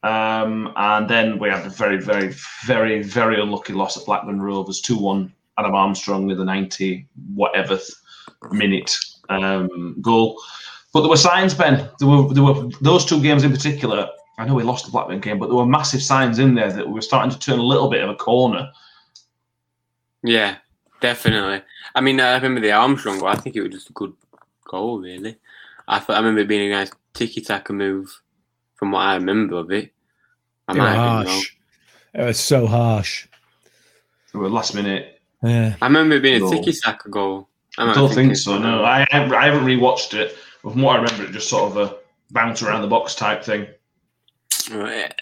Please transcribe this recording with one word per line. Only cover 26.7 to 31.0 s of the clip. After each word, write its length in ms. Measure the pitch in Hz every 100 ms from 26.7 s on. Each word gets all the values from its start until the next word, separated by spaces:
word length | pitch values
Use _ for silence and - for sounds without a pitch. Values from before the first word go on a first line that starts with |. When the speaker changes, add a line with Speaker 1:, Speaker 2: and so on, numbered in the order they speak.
Speaker 2:
a 40 | 101
nice 140 | 98 - _
tiki-taka 580 | - 117 - - 101 -
move 480 | 101 98 98 95 - _ _ _ _ _
from 160 | _ 101
what 80 | 98
I 140 | 95
remember 420 | 95 90 104 104 87
of 140 | 85
it. 200 | 98 - _ _ _ _ _ _ _ -
I 40 |
Speaker 3:
It 60 | 190
Speaker 2:
might 60 |
Speaker 3:
was 100 | 104
Speaker 2:
have 0 |
been 300 | 101